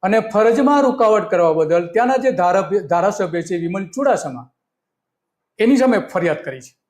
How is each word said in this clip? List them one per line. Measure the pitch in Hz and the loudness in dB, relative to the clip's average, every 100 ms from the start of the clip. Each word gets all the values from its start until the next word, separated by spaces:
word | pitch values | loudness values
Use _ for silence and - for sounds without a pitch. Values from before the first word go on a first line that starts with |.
અને | 190 220 | 0 0
ફરજમાં | 220 208 220 233 269 285 | 0 0 2 4 2 4
રૂકાવટ | 269 254 220 214 - | 2 2 2 2 0
કરવા | 180 170 | 0 2
બદલ | 160 156 170 170 | 2 0 0 0
ત્યાંના | 214 247 262 | 0 0 2
જે | 262 | 0
ધારાભ્ય-, | 254 180 185 180 196 | 0 2 2 0 -4
ધારાસભ્ય | 143 170 185 196 185 170 | -2 0 0 -2 -4 -4
છે | 165 180 | -6 -6
વિમલ | 170 185 190 | -6 -6 -8
ચુડાસમા, | 254 277 208 147 127 117 _ _ _ _ _ _ _ _ _ _ _ | -4 0 0 -4 -12 -18 _ _ _ _ _ _ _ _ _ _ _
એની | 220 269 | 2 4
સામે | 262 220 | 4 0
ફરિયાદ | - 190 170 151 | -2 -4 -2 -2
કરી | - 131 | -6 -14
છે. | 127 _ _ | -18 _ _